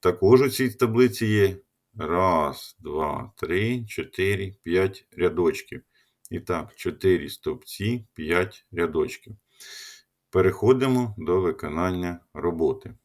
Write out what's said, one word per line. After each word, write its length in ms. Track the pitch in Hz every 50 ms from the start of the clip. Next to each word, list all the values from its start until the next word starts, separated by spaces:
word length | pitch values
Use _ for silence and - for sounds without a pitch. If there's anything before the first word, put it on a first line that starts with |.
Також 420 | - 117 - - - 107 123 127 139
у 80 | 135
цій 200 | 110 - 135 127
таблиці 560 | - - 127 117 110 117 127 123 123 - 117
є 300 | 110 107 104 101 98 92 92 _ _ _ _ _ _ _
раз, 800 | - 78 76 85 90 92 92 87 80 76 73 67 - - - - _
два, 540 | 80 76 73 78 76 76 71 67 64 - _
три, 480 | _ - 76 85 92 104 117 123 123 117
чотири, 720 | 107 - - 82 - _ - 92 98 101 92 98 92 98 _ _
п'ять 440 | 82 85 92 95 - - - _ _ _
рядочків. 680 | - 87 87 78 82 87 82 78 - - _ - - _ _ _ _ _ _ _ _ _ -
І 100 | 90 90
так, 340 | - - 90 82 80 - -
чотири 540 | _ - 92 80 - - 95 90 80 73 71
стовпці, 760 | - - _ 80 76 76 - - - - 98 107 120 123 110 _ _
п'ять 520 | - 78 78 85 90 92 98 - - _ _ -
рядочків. 640 | 85 85 82 78 78 76 - - - _ - 107 - _ _ _ _ - - - - - - - - _ _ _ _ _ _
Переходимо 840 | - 95 92 92 - - - 113 131 131 127 135 127 127 123 113 101 -
до 220 | 78 78 110 120
виконання 800 | - 87 80 - - 78 73 80 87 92 90 90 90 90 87 85 _ _ _
роботи. 600 | 76 - 87 87 82 82 - - 131 - - 110 -